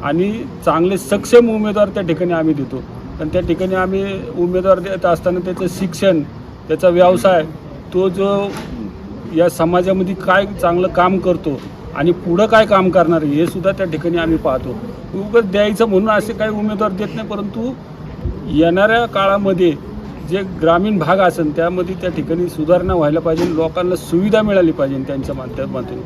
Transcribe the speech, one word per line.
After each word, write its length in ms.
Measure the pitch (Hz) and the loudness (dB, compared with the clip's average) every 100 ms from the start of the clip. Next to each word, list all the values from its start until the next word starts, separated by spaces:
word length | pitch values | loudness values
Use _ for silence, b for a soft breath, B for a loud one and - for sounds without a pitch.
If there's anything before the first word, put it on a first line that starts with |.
आणि 400 | 143 156 196 220 302 - - | 0 0 0 -2 -8 -4 0
चांगले 320 | 156 180 196 | 2 2 0
सक्षम 520 | - 202 - 240 240 | 0 -2 6 6 8
उमेदवार 400 | 220 208 202 202 | 2 0 2 2
त्या 140 | 202 | 0
ठिकाणी 300 | 180 160 180 | -2 0 0
आम्ही 200 | 165 160 | 0 0
देतो. 220 | 147 127 131 120 - - - | 0 -2 -6 -10 -14 -14 -8
आणि 100 | 156 | -4
त्या 80 | 180 | -2
ठिकाणी 340 | 170 165 185 185 | 0 -2 0 0
आम्ही 300 | 185 190 196 190 - - | 0 -2 -2 -6 -8 -2
उमेदवार 420 | 175 180 185 185 | 0 0 0 0
देत 260 | 180 185 175 | -2 -4 -2
असताना 340 | 165 185 180 | 0 0 -4
त्याचं 260 | 180 180 185 | -6 -4 -6
शिक्षण, 520 | - 190 - 196 170 143 - - - - | -4 -8 0 2 2 -2 -10 -16 -18 -6
त्याचा 220 | 156 185 | 2 2
व्यवसाय, 540 | 175 180 180 - 180 156 - - - - | 6 6 6 4 4 2 -8 -16 -16 -6
तो 160 | 180 190 | -2 -2
जो 380 | 180 196 202 202 202 - 127 104 90 - - - 160 | 0 0 0 -2 -6 -10 -10 -10 -12 -14 -12 -6 2
या 140 | 170 | 2
समाजामध्ये 680 | - 165 175 185 190 185 190 | 4 2 2 2 0 0 -2
काय 300 | - 185 196 202 | 2 2 2 0
चांगलं 260 | 175 175 185 | 0 2 0
काम 300 | 180 180 190 | 4 2 2
करतो 440 | 180 175 - 135 - - - - | 0 0 -2 -6 -8 -16 -12 -2
आणि 160 | 170 | 0
पुढं 340 | 175 - 170 214 | 0 0 2 4
काय 200 | 220 220 | 4 6
काम 240 | 196 190 | 4 4
करणार 300 | 180 160 165 | 4 4 2
आहे, 100 | 156 | 2
हे 140 | 147 170 | 0 0
सुद्धा 240 | 190 185 | 0 -2
त्या 140 | 190 190 | -2 -4
ठिकाणी 320 | 156 170 170 | -2 -2 -2
आम्ही 200 | 160 160 | 0 0
पाहतो. 320 | 156 131 131 110 120 - - 180 | 0 -2 -4 -8 -10 -12 -10 -8
उगाच 320 | 208 233 208 | 2 2 2
द्यायचं 340 | 190 208 208 226 | 2 0 2 2
म्हणून 240 | 190 220 | 2 2
असे 240 | 208 208 | 0 0
काही 180 | 202 214 | -4 -4
उमेदवार 400 | 214 214 208 214 | -2 -4 -2 -2
देत 160 | 185 208 233 | -2 -6 -6
नाही, 120 | 214 | -8
परंतु 460 | 202 202 220 233 269 - - - - - - - | -6 -6 -6 -6 -8 -14 -16 -14 -10 -8 -8 -4
येणाऱ्या 580 | 143 170 180 208 226 233 | 2 4 4 4 4 0
काळामध्ये 680 | 202 196 202 196 185 180 143 - - - - - | 0 2 2 0 2 2 2 -8 -12 -12 -12 -6
जे 120 | 180 190 170 | -4 -4 -2
ग्रामीण 360 | 160 170 202 208 | 2 2 2 0
भाग 200 | 151 190 | 2 4
असेल 380 | 185 170 156 151 | 4 2 -2 0
त्यामध्ये 400 | 165 180 175 185 | -2 0 -4 -4
त्या 140 | 185 | -6
ठिकाणी 380 | 160 135 165 180 | -4 -4 -2 -2
सुधारणा 460 | - 156 175 180 | -4 2 2 2
व्हायला 260 | 180 147 160 | 0 2 2
पाहिजे, 360 | 160 160 175 160 | 0 0 0 0
लोकांना 400 | 160 160 180 180 | -2 -2 -2 -2
सुविधा 460 | - 165 202 214 | 0 0 2 2
मिळाली 300 | 214 196 170 | 4 4 2
पाहिजे 320 | 147 139 135 131 | 2 -2 -2 -6
त्यांच्या 280 | 139 131 135 | -6 -6 -8
माध्यमातून. 640 | 127 - 135 131 123 127 | -8 -8 -6 -6 -8 -10